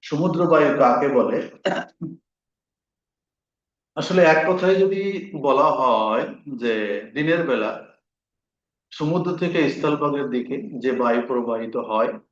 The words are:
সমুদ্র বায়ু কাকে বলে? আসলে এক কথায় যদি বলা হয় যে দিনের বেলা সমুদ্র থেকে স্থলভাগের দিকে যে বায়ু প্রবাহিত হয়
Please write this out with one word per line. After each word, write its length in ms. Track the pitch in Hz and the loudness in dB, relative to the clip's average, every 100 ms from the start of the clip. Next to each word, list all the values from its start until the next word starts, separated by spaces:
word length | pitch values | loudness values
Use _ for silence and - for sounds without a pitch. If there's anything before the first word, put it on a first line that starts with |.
সমুদ্র 360 | - 151 175 165 170 | -6 -2 -2 0 4
বায়ু 180 | 156 147 139 | 4 4 4
কাকে 300 | 127 120 143 | 4 4 2
বলে? 300 | 139 - 156 - - 190 - - _ 160 - _ _ _ _ _ _ _ _ _ _ _ _ _ _ _ _ _ - | 2 2 0 -4 -6 -4 -4 -8 _ -12 -12 _ _ _ _ _ _ _ _ _ _ _ _ _ _ _ _ _ -8
আসলে 240 | 143 185 | 0 4
এক 180 | 165 156 160 | 6 6 2
কথায় 280 | 185 185 190 | 2 2 4
যদি 200 | 190 190 196 185 - 151 139 | 2 0 -4 -6 -10 -4 0
বলা 220 | 135 156 | 4 2
হয় 540 | 160 127 110 110 110 165 - 147 127 | 2 2 2 2 0 -2 -8 -14 -6
যে 100 | 120 110 104 101 - | -2 -2 -2 -6 -8
দিনের 280 | 135 151 165 165 | -6 0 0 0
বেলা 240 | 120 110 - - _ _ _ _ _ _ _ _ _ _ | -2 -2 -6 -14 _ _ _ _ _ _ _ _ _ _
সমুদ্র 360 | - 156 175 175 - | -6 -2 0 -2 -2
থেকে 160 | 175 170 139 | -2 2 0
স্থলভাগের 560 | 135 156 147 147 139 127 | 0 -2 -2 -2 -2 -4
দিকে 260 | 123 120 139 208 135 | -4 -4 -8 -8 -6
যে 80 | 123 | -4
বায়ু 280 | 120 120 120 120 | 0 0 0 0
প্রবাহিত 500 | 123 117 113 113 120 | -4 -2 -4 -4 -8
হয় 360 | 117 107 117 110 _ | -4 0 0 -2 _